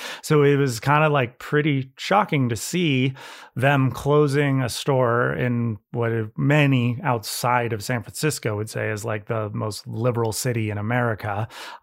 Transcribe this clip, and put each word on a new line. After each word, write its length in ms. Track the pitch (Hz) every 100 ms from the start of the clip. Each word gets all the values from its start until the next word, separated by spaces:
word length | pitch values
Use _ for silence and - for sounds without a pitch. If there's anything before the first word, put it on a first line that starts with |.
| - -
So 220 | - 151
it 140 | 143 143
was 240 | 139 113
kinda, 260 | 143 147 156
like, 320 | 147 123 -
pretty 540 | - 147 151 139 131 -
shocking 520 | - 196 208 151 123
to 80 | 113
see 560 | - 170 175 131 131 131 - - - -
them 340 | 127 143 131
closing 720 | 110 139 147 151 139 143 135
a 60 | 123
store 640 | - - 131 127 120 131
in 460 | 143 127 120 117 107 -
what 180 | 123 117 113 110 -
many 640 | 139 147 143 135 120 120
outside 680 | 165 120 101 - 127 123 120
of 100 | 110
San 220 | - 123
Francisco 540 | 107 - 156 143 117 104
would 120 | 107
say 200 | 120 107
is, 160 | 110 110
like, 220 | 107 101
the 220 | 113 107
most 340 | 113 110 101 -
liberal 460 | 113 120 120 113
city 360 | 104 127 117 107
in 80 | 104
America, 680 | 104 123 120 110 107 101 113 - - -